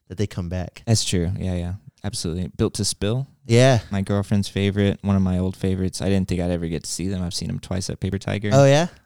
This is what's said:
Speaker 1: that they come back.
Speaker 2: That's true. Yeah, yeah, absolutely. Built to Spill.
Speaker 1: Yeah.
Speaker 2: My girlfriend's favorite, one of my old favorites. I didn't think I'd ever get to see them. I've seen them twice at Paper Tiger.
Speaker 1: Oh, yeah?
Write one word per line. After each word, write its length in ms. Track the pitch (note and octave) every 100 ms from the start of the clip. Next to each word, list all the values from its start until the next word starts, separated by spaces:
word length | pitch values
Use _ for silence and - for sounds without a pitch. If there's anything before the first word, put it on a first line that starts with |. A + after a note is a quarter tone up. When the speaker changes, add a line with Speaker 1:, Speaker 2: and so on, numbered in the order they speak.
| _
Speaker 1:
that 80 | F#2
they 100 | G2+
come 220 | - E2+
back. 340 | F#2 F2 - -
Speaker 2:
That's 180 | A2
true. 260 | - F#2 E2+ G2+
Yeah, 180 | F#2 F2+
yeah, 180 | F2 F#2+ - _
absolutely. 440 | G#2 G2+ F2 E2+ F2+ -
Built 160 | A2
to 120 | - G2+
Spill. 400 | - G2+ B2+ C#3 _ -
Speaker 1:
Yeah. 340 | A#2 C3 A#2+ -
Speaker 2:
My 100 | G2+
girlfriend's 440 | G2 G2+ G2 G2+ -
favorite, 520 | G2 G2 G2+ G2+ -
one 140 | G2+ G2
of 60 |
my 160 | F#2 F2+
old 180 | F#2 -
favorites. 440 | F#2+ F#2 F#2 -
I 80 | F#2+
didn't 200 | G2 F#2
think 120 | F2+
I'd 120 | F2
ever 160 | F2 E2
get 160 | D#2+
to 60 | -
see 180 | - F2+
them. 120 | F#2+
I've 140 | F2+
seen 140 | - F2+
them 100 | F#2+
twice 320 | - G2+ -
at 80 | -
Paper 180 | F#2+ F#2+
Tiger. 320 | - G2+ G#2+
Speaker 1:
Oh, 120 | C3+
yeah? 220 | C#3 C#3+ F3 -